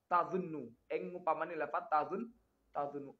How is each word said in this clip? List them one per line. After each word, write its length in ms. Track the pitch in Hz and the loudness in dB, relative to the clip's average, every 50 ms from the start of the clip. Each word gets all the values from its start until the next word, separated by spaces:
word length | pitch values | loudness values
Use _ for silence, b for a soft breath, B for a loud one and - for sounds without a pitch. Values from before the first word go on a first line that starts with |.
| _ - | _ 2
tazunnu. 640 | 175 175 170 - 165 185 180 165 156 147 127 117 117 _ _ - | 4 4 4 4 2 -2 -2 -2 -4 -6 -6 -8 -12 _ _ -4
Ing 100 | - 156 180 180 | -2 -2 -2 -4
ngupamani 440 | 180 175 180 160 156 151 160 165 175 | -6 -4 2 2 2 2 2 -4 -2
lafat 320 | 156 147 143 - 175 175 - | -2 -2 0 0 -2 0 2
tazun-, 440 | 156 151 143 143 165 202 233 - - _ _ _ _ _ _ _ - | 2 2 4 2 0 -4 -6 -6 -10 _ _ _ _ _ _ _ -4
tazunnu. 400 | 147 143 143 143 143 135 135 - _ | -4 -4 -2 -4 -6 -8 -10 -12 _